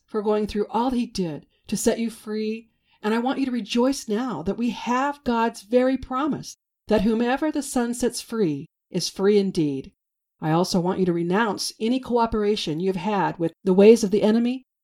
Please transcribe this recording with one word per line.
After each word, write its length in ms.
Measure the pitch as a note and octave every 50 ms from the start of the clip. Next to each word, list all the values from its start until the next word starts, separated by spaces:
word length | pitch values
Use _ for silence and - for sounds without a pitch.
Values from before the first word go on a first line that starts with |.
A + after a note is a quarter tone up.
| _
for 160 | _ - A3
going 240 | G3+ G#3+ G#3+ G#3+ G#3+
through 220 | G3+ - G#3 G3+ -
all 220 | - A3 A#3+ C4
he 140 | B3 A#3+ A#3+
did 400 | - - G3 F#3 E3 D3 D3 - _ _ _ _
to 100 | - A3
set 220 | G3+ - A3+ - -
you 100 | A3+ A#3
free, 600 | A3 - - G#3+ G#3+ G#3+ A3 G#3+ A3 A3+ A3+ _ _ _ _ _ _ _
and 120 | - G#3 A3
I 60 | A#3
want 200 | A#3+ B3+ C4 C4
you 60 | C#4
to 60 | C4+
rejoice 580 | A#3+ A#3+ G3+ - - A#3+ A#3+ C4 C4+ - - -
now 340 | G#3+ G#3 C4 B3+ G3+ C#3 E3
that 140 | F#3 F#3+
we 140 | - A#3+ A#3+
have 520 | G3 - - A3 A#3+ B3+ C4+ C#4+ C#4+ - _
God's 380 | B3+ A#3+ A#3 A3+ A#3 A#3 -
very 360 | - - A#3 B3 B3+ C4 C4+
promise 600 | C4 C4 - B3+ B3+ D4 D#4 A3 - D3 - - - _ _ _ _ _ -
that 120 | G#3+ G#3+
whomever 480 | F#3+ A#3 A3 A3+ A#3+ A#3+ B3+ C#4 D#4 D#4
the 140 | D4+ D4 C#4
Son 300 | - - B3+ A#3 A#3+ A#3+
sets 280 | B3 B3 A#3 A#3 -
free 460 | - - A#3 A3+ G#3 D#3+ D3 C#3 D3+ - _ _ _ _
is 180 | - F3+ - -
free 280 | - - F#3+ G3+ G#3+
indeed. 560 | G3+ G3 F#3+ - F3+ D#3 D3 C#3 C3+ C3 - - _ _ _ _ _ _ _ _ _
I 100 | - D#3
also 300 | D#3 E3+ F#3 - - F#3
want 180 | E3+ F3+ F#3+ -
you 60 | F#3
to 80 | F3 E3+
renounce 580 | E3+ E3+ E3+ F3+ G#3 A#3 G#3+ F#3 - - - - -
any 220 | A3 A3+ B3+ C4
cooperation 800 | B3+ - A#3+ A#3 A#3 A3+ A#3 G#3+ G#3 G#3 G#3+ G#3 - F3+ D3 D#3
you've 160 | F#3 F#3+ F#3
had 420 | F3+ E3 G#3 G#3 G3 E3 D#3 E3 -
with 140 | E3 E3 - _ -
the 100 | F#3+ F#3
ways 300 | F#3+ G3+ G#3+ A#3 A3+ -
of 80 | F#3+
the 100 | G3 G#3
enemy, 440 | - G#3+ G#3+ A#3 A#3 A#3+ B3+ C4 - _ _ _